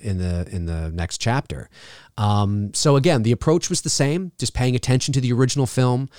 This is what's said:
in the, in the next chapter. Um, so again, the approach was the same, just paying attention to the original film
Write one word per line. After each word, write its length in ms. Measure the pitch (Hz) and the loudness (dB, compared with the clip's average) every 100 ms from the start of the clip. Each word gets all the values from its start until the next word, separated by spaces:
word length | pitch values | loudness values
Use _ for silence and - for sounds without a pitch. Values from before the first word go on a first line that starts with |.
| 107 | -2
in 120 | 92 | -2
the, 280 | 90 87 85 | -2 -2 -4
in 140 | 92 82 | -6 -4
the 240 | 82 80 | -4 -4
next 280 | 82 82 - | -4 -6 -2
chapter. 500 | 113 135 - 71 - - - - - - | -2 -2 -4 -12 -12 -20 -20 -20 -18 -2
Um, 560 | 104 104 101 101 101 | 2 2 2 0 -2
so 220 | - 151 139 | 0 4 4
again, 260 | 127 135 | 4 2
the 80 | 113 | 2
approach 380 | 117 160 170 - | 2 2 0 0
was 120 | 170 | -4
the 80 | 151 | -2
same, 440 | - 139 170 185 - | 0 0 0 -6 -6
just 160 | 123 | -6
paying 220 | - 127 123 | 0 0 0
attention 380 | - 120 - | 2 0 2
to 80 | 127 | 0
the 100 | 123 | 0
original 340 | 120 127 139 127 | 2 2 2 0
film 420 | 131 127 123 135 | 2 2 2 -4